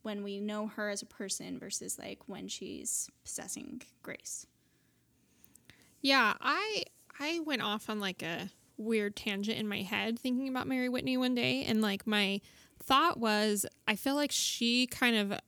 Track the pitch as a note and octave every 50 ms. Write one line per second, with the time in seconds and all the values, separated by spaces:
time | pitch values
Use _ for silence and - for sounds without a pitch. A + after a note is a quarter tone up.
0 | - A3 G#3 G3+ G3+ G3+ G3 G3+ G#3 G#3 G#3 G#3+ G#3+ G#3+ - - G#3 G3+ G3+ -
1 | - - - - G#3 F#3+ - - - F3+ - F3 - G3 - - - F#3 - -
2 | - G3+ G3+ - - - F#3+ - F#3 G3 - - F#3+ - - - - - - -
3 | - - - _ - - - - - - - - - - - - - - _ _
4 | - - - - - - - - - _ _ _ _ _ _ _ _ _ _ _
5 | _ _ _ _ _ _ _ _ _ - _ - _ - - _ - - _ -
6 | - C4+ C4+ C4 A#3 G#3 - - - C4 D4 F4 G#4 A4 G#4+ F#4+ - - - -
7 | - _ - - C#4+ D4+ E4+ E4+ D#4 D#4 C#4 A3+ - G#3 G#3 G#3+ - - G#3+ G#3+
8 | G3+ F#3+ F3+ - - D#3+ E3+ F3 E3+ G3 - _ _ _ _ - G#3+ A3+ A3+ G#3+
9 | G#3 G#3 G#3 - - A3 G3+ G3 G3+ G#3+ - - A3 G#3 G3+ G#3 F#3+ F#3 G#3 G3
10 | G3+ A3+ A#3 A#3 - B3+ B3 B3 C4+ C4+ C4 B3+ C4 C4 C4 B3+ B3+ B3+ B3 B3
11 | - C4 B3+ B3+ B3+ B3+ B3+ A#3+ A#3+ B3+ B3+ C4 - - A3 G#3+ A3 G#3 G3 G3
12 | - A3 G#3+ G#3 G3+ G3 G3 G3 - - - - - - _ - - - C4 C#4
13 | D#4+ F4 - - A#3 A3 G#3+ G#3 G#3+ G#3+ G#3 G3+ - - _ _ - - G#3+ G3+
14 | - C4+ C#4 D4 D4 C#4 - - - - - - A#3+ A#3 A#3+ B3 B3+ B3 - -
15 | B3+ A#3+ A#3 G#3+ G3+ G3 G3+ - -